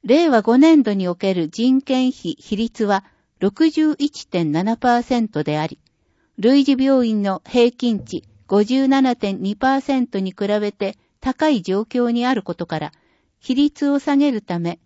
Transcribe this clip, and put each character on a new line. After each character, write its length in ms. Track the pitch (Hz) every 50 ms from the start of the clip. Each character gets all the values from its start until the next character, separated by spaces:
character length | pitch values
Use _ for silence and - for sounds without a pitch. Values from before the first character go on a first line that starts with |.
| -
令 240 | 202 240 311 349 320
和 140 | 262 226
五 160 | 202 - 233 254
年 260 | 294 320 330 311 247
度 100 | 214 202
に 140 | 196 185 180
お 80 | 175
け 180 | _ - 196 190
る 140 | 180 165 151
人 340 | - - 233 254 262 262
件 280 | 262 - 262 254 254 254
費 260 | 262 - - 170 - _
比 180 | - - 214
率 280 | 190 226 226 _ - 220
は 200 | 202 202 190 196 _ _ _ _ _ _ _
六 280 | - 202 202 - 320 320
十 280 | 302 - 311 311 302 -
一 280 | 285 285 _ - -
点 260 | _ - 180 170 151
七 240 | 147 160 185 214 226
パ 220 | - - 247 240 240
ー 40 |
セ 180 | 240 - 254 240
ン 80 | 226 208
ト 140 | _ 151
で 160 | 151 156 151 151
あ 80 | 156
り、 140 | 165 - _ _ _ _ _ _ _ _ _ _ _ _ -
類 260 | 185 233 269 285 277
似 200 | 277 277 254 262
病 220 | 269 269 262 247
院 160 | 226 220 214
の 200 | 202 202 190 175 _
平 280 | - - 254 240 240
均 260 | 247 _ - 240 220 196
値 240 | - - - 160 _ _ _ _ _
五 160 | _ 196 202
十 240 | 214 208 254 269 269
七 300 | 269 269 269 262 262 240
点 260 | _ - 202 196 -
二 140 | 185 196 208
パ 200 | 208 - 262 269 269
ー 20 |
セ 180 | 269 - 277 262
ン 80 | 247
ト 140 | 233 - 196
に 100 | 190 190
比 160 | 185 - 202
べ 240 | 202 208 214 208 208
て 260 | 202 _ 202 196 220 _ _ _ _ _
高 280 | - 262 254 _ 311 311
い 140 | 294 214
状 200 | 170 - 185 196
況 280 | 220 _ - 247 240 233
に 140 | 233 233 240
あ 80 | 247
る 120 | 262 240 -
こ 100 | - 170
と 100 | - 170
か 140 | _ 165 156
ら、 140 | 151 151 _ _ _ _ _ _ _ _ _ _
比 160 | _ - 254
率 340 | 254 294 294 _ - 294 285
を 80 | 285 285
下 180 | - - 285
げ 140 | 277 285 285
る 100 | 254 214
た 200 | _ - 180 170
め 180 | 170 170 170 _ _